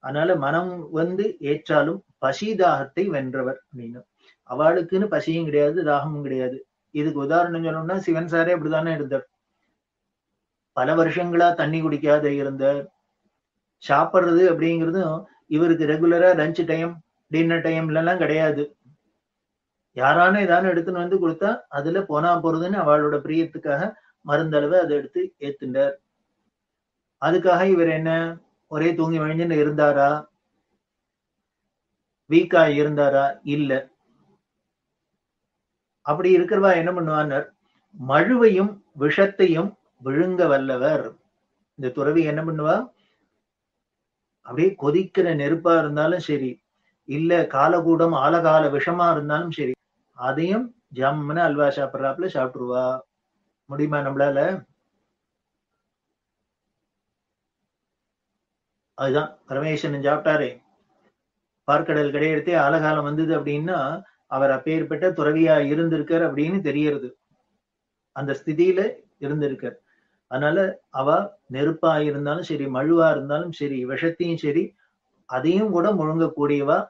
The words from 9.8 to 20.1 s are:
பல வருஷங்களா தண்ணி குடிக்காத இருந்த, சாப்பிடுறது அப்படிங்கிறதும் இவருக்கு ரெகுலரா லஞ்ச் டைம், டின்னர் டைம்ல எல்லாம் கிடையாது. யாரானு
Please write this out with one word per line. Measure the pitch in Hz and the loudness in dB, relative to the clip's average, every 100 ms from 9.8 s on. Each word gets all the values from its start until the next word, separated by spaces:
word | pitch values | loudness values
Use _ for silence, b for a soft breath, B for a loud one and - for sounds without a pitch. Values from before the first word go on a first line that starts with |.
| _ _ _ _ _ _ _ _ _ - | _ _ _ _ _ _ _ _ _ -4
பல | 127 160 | 0 2
வருஷங்களா | 160 165 175 170 175 | 2 0 -2 2 2
தண்ணி | 170 147 160 | 2 -2 -2
குடிக்காத | 156 147 151 151 147 143 | -2 -2 2 2 2 -2
இருந்த, | 139 135 139 143 143 _ _ _ _ _ _ _ _ _ | -4 -2 0 0 -6 _ _ _ _ _ _ _ _ _
சாப்பிடுறது | - 143 160 185 175 170 185 | 0 2 4 2 4 4 4
அப்படிங்கிறதும் | 165 165 170 160 185 170 156 - b _ | 4 0 0 -2 -2 -2 -4 -10 b _
இவருக்கு | 151 170 160 151 | 0 2 2 2
ரெகுலரா | 156 170 170 180 175 | 2 2 6 6 4
லஞ்ச் | 151 165 160 | 0 -2 -2
டைம், | 160 170 170 _ _ _ | -2 -4 -8 _ _ _
டின்னர் | 156 165 165 165 | 0 2 0 0
டைம்ல | 160 160 156 | -2 -2 0
எல்லாம் | 165 185 | 0 0
கிடையாது. | 151 156 156 143 147 _ _ _ _ _ _ _ _ _ _ _ _ - | 0 2 0 0 -6 _ _ _ _ _ _ _ _ _ _ _ _ -2
யாரானு | 135 | 2